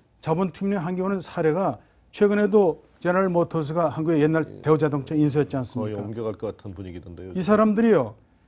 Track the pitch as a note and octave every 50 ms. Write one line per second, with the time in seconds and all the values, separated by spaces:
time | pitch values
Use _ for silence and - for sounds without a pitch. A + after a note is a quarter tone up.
0 | _ _ _ _ - D#3 D#3+ E3+ G3 F3 - - G3 G3 G3+ F#3+ D3+ F3 F#3 F3+
1 | F#3 G3 G3 F#3 - - - F3 D#3+ D#3 D3+ F#3 F#3+ D#3 A#2 - - _ _ _
2 | _ _ - - G#3 G3+ G#3 G#3 G#3 G3 G#3 G#3+ G3 E3 D3+ - - _ _ _
3 | - F3 F3+ F#3+ G3 F#3+ F3 E3+ E3+ - - E3 D3+ C3+ D#3 F3 E3 D3 A#2+ D#3+
4 | D#3 E3 E3 D3 D3 D#3 D#3+ D#3+ D3+ - - - - D3 D#3+ D3 D#3 D3 D3 C#3+
5 | C3 - D#3+ D3+ D3+ D3 C3+ D3+ C#3 - - C3+ B2 - - A#2 G#2+ G#2+ G#2+ G2+
6 | G2+ G#2 A2 A#2 A2 G#2+ G#2 - A2+ G#2 F#2+ - - G2+ F#2 G2+ F#2+ F2+ F2 F2+
7 | - F2+ E2+ E2+ F2+ F#2+ F3 F#3 F3 F#3+ G#3+ G#3 A3 A3 G3+ G#3+ A#3 A#3 G3+ D3+
8 | A#2+ G#2 - - _ _ _ _ _